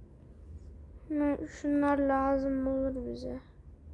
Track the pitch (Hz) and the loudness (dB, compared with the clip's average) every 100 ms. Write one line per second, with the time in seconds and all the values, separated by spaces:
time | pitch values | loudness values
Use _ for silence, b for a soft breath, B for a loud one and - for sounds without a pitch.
0 | - - - - - - - - - - | -20 -20 -20 -20 -16 -16 -16 -18 -18 -18
1 | - 302 294 277 302 - 294 285 285 285 | -4 0 2 2 -4 -4 2 4 4 4
2 | 277 269 269 269 269 269 262 269 269 262 | 4 4 4 2 2 0 0 0 0 -2
3 | 240 240 254 262 - - - - - | -6 -6 -6 -8 -12 -20 -20 -20 -16